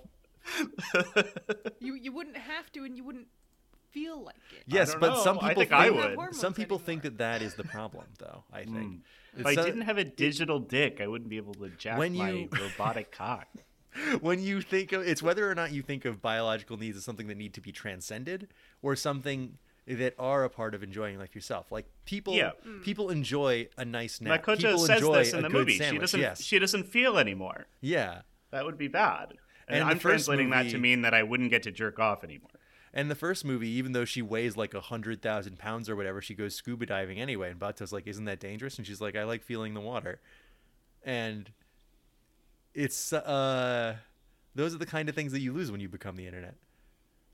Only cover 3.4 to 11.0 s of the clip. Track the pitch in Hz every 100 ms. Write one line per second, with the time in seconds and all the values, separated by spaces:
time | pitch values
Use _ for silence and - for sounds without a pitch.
3.4 | _ _ _ - _ 285 320 311 190 -
4.4 | - - - 185 147 156 165 226 190 190
5.4 | 151 185 - 147 214 147 104 98 - 311
6.4 | 185 202 214 190 - 160 147 110 113 117
7.4 | 107 - 87 107 110 85 - - 78 -
8.4 | - 101 98 110 104 87 - - - -
9.4 | 135 147 175 226 220 208 151 - 147 147
10.4 | 160 147 117 127 147 143